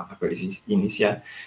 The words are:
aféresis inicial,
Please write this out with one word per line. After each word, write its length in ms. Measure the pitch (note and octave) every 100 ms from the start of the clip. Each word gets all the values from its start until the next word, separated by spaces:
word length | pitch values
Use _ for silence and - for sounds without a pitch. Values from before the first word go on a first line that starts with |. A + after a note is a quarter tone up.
aféresis 600 | - - F2+ - F#2+ G2 -
inicial, 540 | G2 G#2 - G#2+ G#2 - -